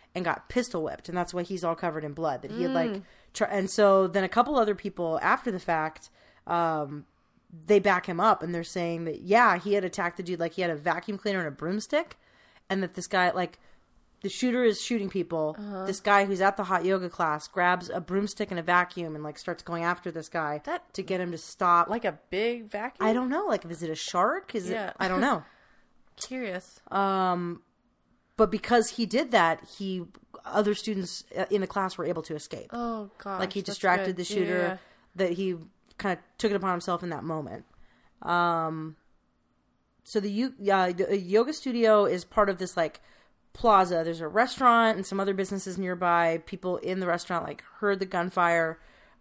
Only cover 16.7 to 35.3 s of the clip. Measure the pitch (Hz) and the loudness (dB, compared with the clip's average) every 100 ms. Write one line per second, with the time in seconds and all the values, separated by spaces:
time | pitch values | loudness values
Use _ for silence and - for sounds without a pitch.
16.7 | 185 180 190 180 - 165 151 - 185 175 | 2 2 0 -2 -2 -2 -2 -4 0 2
17.7 | 180 175 180 160 190 202 - 202 175 165 | 2 -2 -8 -4 -2 -2 -4 -6 -4 4
18.7 | 180 175 180 165 151 151 147 - 170 - | 4 4 -2 -8 -8 -10 -10 -8 -8 -6
19.7 | 170 170 175 180 165 151 170 151 151 - | -4 -2 -2 -6 -10 -6 -4 -4 -6 -6
20.7 | 339 - - 185 185 180 165 - - 180 | -8 -8 -10 -4 -4 -4 -8 -10 0 4
21.7 | 170 170 226 214 151 _ 185 233 240 214 | 6 4 0 -2 -4 _ -2 -2 -4 -8
22.7 | 208 240 - 220 233 254 302 403 208 165 | -8 -8 -2 0 2 0 0 0 -2 -4
23.7 | 160 165 156 - 175 214 359 - 220 180 | -8 -6 -6 -2 2 2 0 -4 -6 -4
24.7 | 226 196 - 185 185 262 190 - _ _ | -4 -6 -4 -2 2 2 0 -4 _ _
25.7 | _ _ _ _ - - 254 226 180 - | _ _ _ _ -12 -10 -8 -6 -8 -10
26.7 | - - 196 196 190 185 180 175 170 _ | -20 -6 0 2 2 2 0 -2 -8 _
27.7 | _ _ _ _ _ _ - 214 214 - | _ _ _ _ _ _ 2 2 2 2
28.7 | 240 220 - 208 247 269 226 165 160 - | 4 4 -2 0 0 4 4 4 2 -6
29.7 | - 196 185 170 - _ - - 208 208 | -10 -6 -6 -10 -16 _ -20 -2 0 2
30.7 | 208 - 196 180 - - - 190 202 185 | 0 -4 -4 -6 -10 -10 -6 -2 -2 -2
31.7 | 202 185 - 160 175 - 151 - 117 - | -4 -4 -4 -6 -6 -8 -10 -10 -14 -12
32.7 | 233 233 220 202 - 202 185 190 196 190 | -8 -8 -8 -12 -14 -10 -6 -4 -6 -8
33.7 | 202 190 185 190 180 175 208 175 180 175 | -2 2 2 0 -4 -4 -2 0 0 -2
34.7 | 185 - _ _ 180 185 | -4 -12 _ _ -4 -2